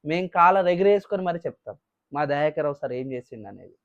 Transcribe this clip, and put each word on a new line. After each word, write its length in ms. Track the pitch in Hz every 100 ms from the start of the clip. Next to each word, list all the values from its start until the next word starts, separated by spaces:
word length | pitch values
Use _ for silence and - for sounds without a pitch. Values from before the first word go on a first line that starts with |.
మేం 220 | 151 165 185
కాలర్ 400 | 185 175 196 180
ఎగరేసుకొని 560 | 175 196 202 - 202
మరి 160 | 180 170
చెప్తాం 380 | 160 - - - _ _ _
మా 120 | 139
దయాకర్ 400 | 147 143 151 156
రావు 100 | 147
సార్ 180 | 143 139
ఏం 200 | 127 131
చేసిండు 360 | 127 123 120 101
అనేది. 260 | 101 92 _